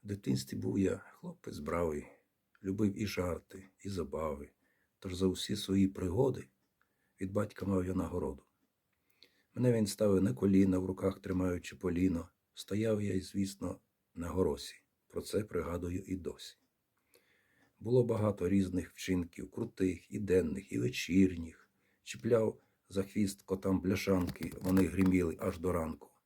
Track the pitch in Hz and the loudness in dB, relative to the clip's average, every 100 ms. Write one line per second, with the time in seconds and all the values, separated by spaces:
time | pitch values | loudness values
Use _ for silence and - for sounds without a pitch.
0 | 107 101 - 131 - 104 98 104 95 - | -8 -6 -2 -2 -2 -6 -2 2 2 0
1 | - - 175 - - 90 73 85 85 73 | -8 -16 -16 -14 -12 -10 -4 0 0 -2
2 | - - _ _ _ _ 95 98 107 98 | -8 -20 _ _ _ _ -6 0 0 0
3 | 104 - 90 80 _ 98 95 _ 98 95 | -4 -2 -4 -4 _ -20 -20 _ -8 -6
4 | 73 73 78 71 73 _ _ _ _ _ | -6 -4 -6 -6 -12 _ _ _ _ _
5 | 92 90 92 90 - - - 98 95 - | -10 0 0 0 -6 -6 0 2 2 0
6 | 92 92 135 - - _ _ _ _ _ | -4 0 0 0 -10 _ _ _ _ _
7 | _ _ 95 101 104 - 95 95 90 92 | _ _ -4 -2 -4 -4 -2 0 0 -2
8 | 85 87 73 69 _ _ _ _ _ _ | -2 -4 -4 -8 _ _ _ _ _ _
9 | _ _ _ _ _ - 123 117 104 - | _ _ _ _ _ 2 4 4 2 2
10 | 107 95 98 127 101 95 95 92 92 95 | 4 4 4 2 4 6 6 4 0 -2
11 | 98 - 95 92 92 87 - - 92 87 | -2 -2 -4 0 0 -2 -6 -6 -4 2
12 | 92 123 123 _ _ - - 101 110 107 | 2 2 -4 _ _ -20 -6 -2 0 0
13 | 101 95 92 98 95 - 90 92 _ _ | 0 -2 -4 -4 -4 -4 -8 -8 _ _
14 | _ - 85 90 87 71 - - _ _ | _ -10 -6 0 0 0 -8 -16 _ _
15 | _ 80 - 92 107 87 82 85 85 90 | _ -10 -4 -4 -4 -6 -4 -4 -4 -4
16 | - 92 82 - - - _ _ _ _ | -4 -4 -4 -10 -16 -20 _ _ _ _
17 | _ _ _ _ _ _ _ _ 101 127 | _ _ _ _ _ _ _ _ 2 4
18 | 113 107 107 98 87 98 92 90 82 - | 4 2 2 2 2 4 4 -2 -6 -10
19 | - 90 85 - 92 - 107 - 92 82 | -2 0 0 -8 -10 -6 -6 -2 -2 -2
20 | _ 113 104 110 82 - - 113 123 123 | _ -8 2 2 2 -4 -6 -2 -2 -4
21 | - 90 95 85 82 - _ _ _ _ | 2 4 4 2 -10 -14 _ _ _ _
22 | - 123 113 117 110 - _ _ _ 95 | -16 -8 2 4 2 -2 _ _ _ -6
23 | 95 - 98 - - 95 95 92 87 98 | -4 0 -2 -2 -4 -4 0 0 2 0
24 | - 95 87 - 87 - 92 92 90 87 | 2 2 2 -4 -10 -6 2 4 4 4
25 | 95 90 85 - 98 87 87 87 80 80 | 4 4 2 0 -4 -2 -2 0 -2 -6
26 | - _ | -14 _